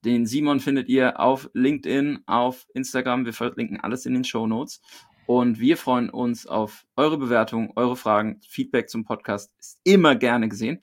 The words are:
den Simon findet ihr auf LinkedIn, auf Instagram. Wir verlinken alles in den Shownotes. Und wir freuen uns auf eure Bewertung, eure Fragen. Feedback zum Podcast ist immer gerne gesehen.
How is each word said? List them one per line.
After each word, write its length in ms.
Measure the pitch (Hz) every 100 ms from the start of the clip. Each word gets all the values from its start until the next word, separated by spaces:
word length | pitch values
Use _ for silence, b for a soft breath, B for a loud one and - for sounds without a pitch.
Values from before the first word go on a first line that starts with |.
den 220 | 113 120 117
Simon 340 | 135 147 139
findet 300 | 139 139 123
ihr 300 | 131 127 -
auf 320 | 113 131 139
LinkedIn, 680 | - 131 147 - 131 143 143 -
auf 400 | 113 123 127 _
Instagram. 520 | 127 131 131 127 123 120
Wir 80 |
verlinken 460 | 113 120 - 117 -
alles 280 | - 123 -
in 80 | 127
den 80 |
Shownotes. 580 | 127 117 113 113 143 - B B B B -
Und 320 | 123 123 113
wir 180 | 120 160
freuen 320 | - 123 120
uns 380 | - 120 117 -
auf 380 | 107 107 - _ -
eure 240 | 151 156
Bewertung, 540 | 131 120 113 113 113 -
eure 200 | 123 123
Fragen. 460 | - 104 107 104 _
Feedback 420 | - 131 127 117
zum 160 | 120 107
Podcast 460 | 113 - 101 - _
ist 200 | - -
immer 320 | - 196 160 127
gerne 340 | 123 120 110
gesehen. 300 | 101 110 165